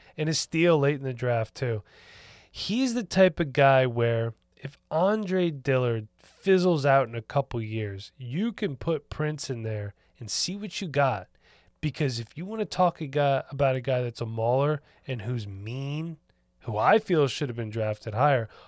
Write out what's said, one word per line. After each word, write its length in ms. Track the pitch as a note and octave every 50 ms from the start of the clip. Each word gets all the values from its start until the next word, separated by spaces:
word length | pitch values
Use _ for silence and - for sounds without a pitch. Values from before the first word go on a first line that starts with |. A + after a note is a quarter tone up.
| - - -
And 140 | - D#3 D#3
a 60 | D#3
steal 420 | - - - - D#3+ E3 F3 E3 D3
late 200 | C#3 C#3+ D3+ C#3
in 60 | C3+
the 100 | C3 B2
draft, 420 | A#2 C3 B2 A#2+ A2+ A2 - -
too. 260 | - C3 A#2+ A2+ G#2+ - _ _ - - - - - - - - - - _
He's 420 | - - - - G#3 B3 C4 B3+ A3+
the 100 | B3 G3+
type 360 | - - F#3+ F#3+ F#3 D#3 -
of 120 | E3 C#3
guy 360 | B2 D3 C#3 C3+ C3+ C3 C3 B2+
where 480 | A#2 A#2+ A#2 A#2 A#2 A2+ A2+ A2+ A2 _ _ _ _ _
if 200 | - C#3+ - _ _ -
Andre 580 | D3+ D#3+ F3+ G3 G#3+ A3 G#3 F3+ F#3 F#3 F3+ E3+
Dillard 580 | D3+ C3+ B2+ C#3+ C3 B2+ B2+ A#2+ A#2 A2+ G#2+ - _ _
fizzles 640 | - - - _ - G3 F#3+ F#3 F3 F3+ E3+ D3 C3
out 220 | C#3+ C3+ C#3 C3 A2+
in 80 | A#2
a 80 | A#2 -
couple 360 | - - C#3 - - - A#2
years, 520 | A2 G#2+ A2 A2 G#2+ G2+ G2 G2 - - _
you 360 | - B2+ A#2+ B2+ F3 A3 A#3
can 240 | G3 - G#3+ E3+ C3+
put 340 | - - E3 E3 C#3 - -
Prince 400 | - - D3+ D3+ D#3 C#3+ - -
in 140 | B2+ A#2 A2
there 320 | A2 G#2+ G#2 G#2 G#2 - _ _ _ _ -
and 100 | A#2+ G2+
see 260 | - - - - F#3+
what 240 | G3+ G#3 G3 - -
you 80 | G3+ E3
got. 400 | C3 C#3+ C#3+ C3 A2 G2 F#2 _ _ _ _ _ _ _ _ _ _ -
Because 360 | - D3+ - - D#3 C3+ A#2+ A#2
if 180 | A2+ - - C#3+
you 80 | F3
wanna 180 | G3 A3 A3 G#3
talk 380 | - - - F#3 F3 - -
a 60 | D#3+ C#3
guy, 360 | C3+ D3 C#3+ C#3 C#3 C3 - -
about 240 | C#3 C3 C#3+ C3+ C3
a 60 | C3
guy 200 | B2 C#3 C3 B2
that's 200 | B2 A#2+ A#2 -
a 40 | A#2+
mauler 560 | A2+ A2+ A2+ A2+ A#2+ B2 C3+ C#3 D3+ D3+ C#3+ _ _ _ _ -
and 180 | - C3 A#2 G2+
who's 220 | A#2+ B2+ A#2 G#2
mean, 720 | G2+ G2 G2 G2+ A2 A#2+ C3+ C#3 C#3 D3 D#3 D#3+ E3+ D#3+ - _ _ _ _ _ _ _ _
who 160 | - - G#2+ G#2
I 200 | A2+ C#3+ G3 A3
feel 300 | - - F3 D#3 C#3+ B2+
should 220 | - - D3+ B2
have 80 | A2+ A#2
been 120 | A#2 A2
drafted 440 | G#2+ A2+ A2 G#2+ G#2+ - - G#2+ G2+
higher, 340 | A2 C3+ D3 C#3 A#2+ A2 - - - -